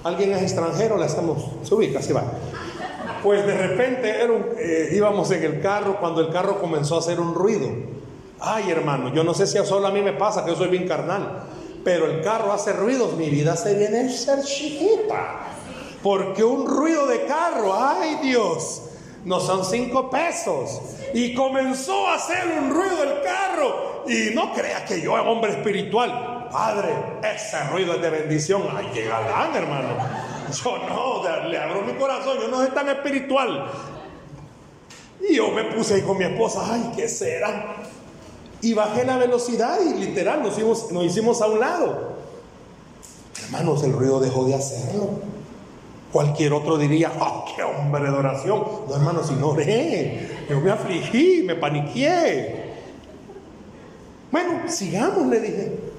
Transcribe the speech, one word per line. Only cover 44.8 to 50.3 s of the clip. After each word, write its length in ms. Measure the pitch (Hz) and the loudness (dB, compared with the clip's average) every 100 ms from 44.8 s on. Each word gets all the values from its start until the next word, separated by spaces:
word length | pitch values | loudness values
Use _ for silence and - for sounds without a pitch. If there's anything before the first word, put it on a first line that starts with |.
| - 202 202 208 - - - - - - - - - | -4 -2 -2 -4 -8 -12 -14 -18 -20 -20 -20 -20 0
Cualquier 420 | 156 147 147 151 | 2 2 2 2
otro 240 | 147 151 160 | 2 2 2
diría, 340 | 147 156 160 151 | 4 4 2 2
"Oh, 240 | 135 - - | -2 -2 -8
qué 80 | - | -4
hombre 400 | - 147 143 147 143 | -4 0 0 0 0
de 80 | 139 | 2
oración". 460 | 139 127 180 208 214 - 123 | 0 0 0 0 0 -6 -4
No, 80 | 139 | 0
hermano, 280 | 147 175 | 2 2
si 100 | 151 | 0
no 160 | 131 143 | 0 2
oré, 960 | 151 151 214 330 214 127 120 - | 2 2 2 2 0 -2 -4 -8